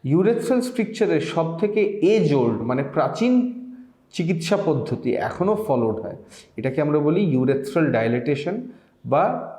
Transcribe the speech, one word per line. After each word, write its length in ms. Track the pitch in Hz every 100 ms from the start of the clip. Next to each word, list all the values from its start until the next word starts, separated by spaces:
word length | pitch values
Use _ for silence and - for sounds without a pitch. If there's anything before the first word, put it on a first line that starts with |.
ইউরেথ্রাল 560 | 131 160 190 233 - 254
স্ট্রিকচারের 600 | 247 - 208 - 196 160
সব 380 | 139 - 165 -
থেকে 220 | 208 214
এজ 520 | 208 - 165 220 160
ওল্ড, 280 | 143 117 107
মানে 220 | 113 127 139
প্রাচীন 680 | - 127 - 233 254 247 - - - - _ _
চিকিৎসা 460 | - 170 175 - 196
পদ্ধতি 500 | 165 139 - 120 123
এখনও 500 | - 107 - 185 214 214
ফলোড 340 | 127 110 104
হয়, 160 | 92 113 - - - -
এটাকে 260 | 120 127
আমরা 160 | 147 151
বলি 220 | 147 170
ইউরেথ্রাল 720 | 196 131 127 139 - 170 151
ডাইলেটেশন 680 | 120 113 120 123 143 - 214 254 - _ _ 120
বা 480 | 139 202 262 -